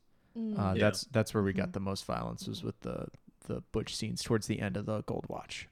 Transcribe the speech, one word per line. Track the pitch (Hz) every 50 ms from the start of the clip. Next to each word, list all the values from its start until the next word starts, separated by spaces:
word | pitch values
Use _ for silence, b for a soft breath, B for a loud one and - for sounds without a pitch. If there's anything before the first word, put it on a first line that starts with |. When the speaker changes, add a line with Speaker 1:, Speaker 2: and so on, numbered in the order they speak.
| _ _ _ _ _ _ - 233
Speaker 1:
Mm. | 226 220 214 202
Speaker 2:
Uh, | - 95 95
Speaker 3:
Yeah. | 92 104
Speaker 2:
that's, | 104 104 - - -
that's | - 110 107 - -
where | 110 101
we | 98 95
got | 95 95
Speaker 1:
Mm-hmm. | 90 92
Speaker 2:
the | 98
most | 98 98 98 95 -
violence | - 60 58 58 58 58 - -
was | - 107 - -
with | 113 - -
the, | - 60 60 - - - - - - - - _ - -
the | - 60 - - -
Butch | 110 101 - -
scenes | - - 107 117 123 -
towards | - 117 110 101
the | - 110 104
end | 113 101 92
of | 101 104
the | - 107 107 -
Gold | - 117 - - -
Watch. | - - - - - - - -